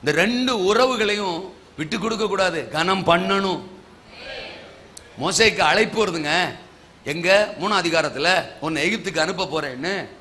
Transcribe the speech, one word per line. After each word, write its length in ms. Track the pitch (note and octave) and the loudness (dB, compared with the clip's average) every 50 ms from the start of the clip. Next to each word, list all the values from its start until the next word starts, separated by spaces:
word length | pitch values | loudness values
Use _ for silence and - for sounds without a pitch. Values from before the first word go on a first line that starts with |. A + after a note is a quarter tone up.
| - | 0
இந்த 180 | D3 D3 D#3 | 0 2 2
ரெண்டு 420 | F3+ A3 B3 B3 B3+ B3+ B3+ G#3+ F3+ | 2 2 2 0 0 0 0 0 2
உறவுகளையும் 880 | F#3+ G#3+ A#3 B3+ C4 B3+ A3 A3 G3+ G#3 G#3 G3+ F#3 E3+ D#3+ F#3+ F#3 - - - - - | 4 6 6 6 4 4 2 0 0 0 0 -2 -2 -4 -4 -6 -10 -14 -18 -20 -20 -8
விட்டு 220 | - D3+ D3+ A3 A3+ | -8 -6 -4 -4 -4
கொடுக்க 280 | F#3 A3+ A3+ G3+ A3 | -2 -2 -2 0 -2
கூடாது, 420 | G3 F#3+ F#3+ F#3+ F3+ E3 D#3+ C3 - | -2 0 2 0 0 0 -2 -6 -4
கனம் 380 | C#3 D3+ E3 F3+ F#3+ F#3+ F3 | -2 -2 0 2 0 2 4
பண்ணணும். 540 | - E3+ F3 F#3+ F#3+ G3 G3 G3 F#3+ F3+ - - - - - - - - - - - - - - - - - - - - - - - - - - - - - - - - - | 4 4 4 4 0 0 0 0 0 -2 -4 -8 -12 -18 -20 -20 -20 -20 -20 -20 -20 -20 -18 -16 -14 -14 -14 -14 -14 -16 -18 -20 -20 -20 -20 -20 -20 -20 -20 -20 -20 -10 -6
மோசேக்கு 380 | C3 F3 F#3+ - A3+ G#3+ F3+ F3+ | -4 -2 2 4 4 4 4 4
அழைப்பு 480 | F3+ D3+ E3 G3+ A3+ F#3 - A3 G#3+ | 2 4 4 4 2 0 2 0 0
வருதுங்க, 480 | F#3+ E3 E3+ D3+ D3 D#3 F3+ F3+ C#3+ F2+ - - - - - - - - - - | 0 0 -4 -2 0 2 2 2 0 -2 -10 -16 -20 -20 -20 -20 -20 -20 -14 -8
எங்க? 500 | C3+ D3+ F3 E3 F3+ F#3+ G3+ G#3 G#3 - - | -6 -6 -2 2 4 4 4 4 2 -4 -6
மூணாம் 260 | E3+ G#3 G#3+ F#3+ F3 | -2 0 0 0 0
அதிகாரத்துல, 600 | E3+ D#3+ E3 D3+ D3 - B2+ D3 E3+ F#3 F3 C#3+ - - - | 2 2 2 0 0 -2 0 0 2 2 2 0 -4 -12 -8
"உன்னை 340 | - D#3 D#3+ C#3+ D3 F3+ G#3+ | -6 -4 -2 0 0 -2 -2
எகிப்துக்கு 260 | A3 E3+ F#3+ D#3 D#3+ | -2 -6 -6 -2 -2
அனுப்ப 280 | D#3 E3+ F#3+ E3+ F#3 | -2 -2 -2 -4 -6
போறேன்னு." 680 | C#3+ D3 D#3+ D#3 C#3 B2+ B2+ C#3+ F3+ G3 F#3+ D3 - - - | -4 -4 -4 -4 -6 -8 -6 -6 -6 -6 -6 -8 -10 -16 -20